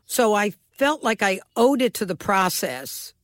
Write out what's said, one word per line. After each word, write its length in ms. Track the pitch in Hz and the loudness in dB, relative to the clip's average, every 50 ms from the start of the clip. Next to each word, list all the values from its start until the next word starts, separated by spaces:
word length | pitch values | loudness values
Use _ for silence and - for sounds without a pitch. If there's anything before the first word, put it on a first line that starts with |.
| _ | _
So 300 | - - 254 233 214 208 | -4 0 2 2 4 4
I 180 | 202 208 208 - _ _ _ | 2 0 -2 -4 _ _ _
felt 300 | _ - 269 285 311 - | _ -2 0 0 0 0
like 200 | 262 220 220 - | -2 -2 -2 0
I 180 | 208 196 190 190 - _ - | 0 -2 -2 -4 -6 _ 0
owed 240 | 233 233 269 285 240 | 2 4 4 4 4
it 140 | 254 220 - | 0 0 -2
to 100 | - 214 | -2 -4
the 100 | 180 165 | -6 -6
process 1000 | - - 208 196 190 185 180 - - 196 147 123 131 160 - - - - - - _ | -4 -2 0 2 2 2 0 0 -2 -4 -6 -6 -8 -10 -12 -14 -14 -16 -18 -20 _